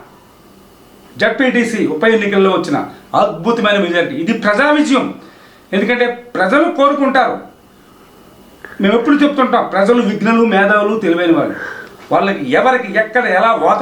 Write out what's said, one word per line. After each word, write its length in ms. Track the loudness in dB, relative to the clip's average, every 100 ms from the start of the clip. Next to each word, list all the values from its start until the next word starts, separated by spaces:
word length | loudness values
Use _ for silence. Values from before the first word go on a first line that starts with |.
| -20 -20 -20 -20 -20 -20 -20 -20 -20 -20 -20 -4
జెడ్పీటీసీ 680 | -2 0 0 0 -2 -2 -4
ఉప 180 | 0
ఎన్నికల్లో 460 | 2 2 0 2 2
వచ్చిన 280 | 0 -2 -4 -4 -14 -4 0
అద్భుతమైన 580 | 0 -2 -2 0 0 0
మెజారిటీ. 320 | 0 -2 -2
ఇది 180 | -4 -4
ప్రజా 380 | -2 0 0 2
విజయం. 440 | 2 2 0 -2 -10 -20 -20 -20 -20 _
ఎందుకంటే 340 | -2 -2 0 -2 -4 -10 -4
ప్రజలు 300 | 0 2 2 2
కోరుకుంటారు. 600 | 0 2 0 0 0 -4 -12 -20 _ -20 -20 -20 -20 -20 -20 -20 -20 -20 -20 -2
మేము 140 | 0 2
ఎప్పుడు 180 | 2 2
చెప్తుంటాం, 400 | 2 0 0 0 0
ప్రజలు 300 | 0 2 2
విఘ్నులు, 420 | 0 -2 0 2
మేధావులు, 540 | 2 2 2 2 0 -2
తెలివైన 380 | -2 0 2 2
వాళ్ళు. 180 | 0 -6 -12 -14 -18 -20 -2
వాళ్ళకి 400 | -2 0 -4 -2
ఎవరికి 460 | 2 2 0 -2 -2
ఎక్కడ 260 | 0 -2
ఎలా 280 | 0 2 2
వాత 280 | 2 0 0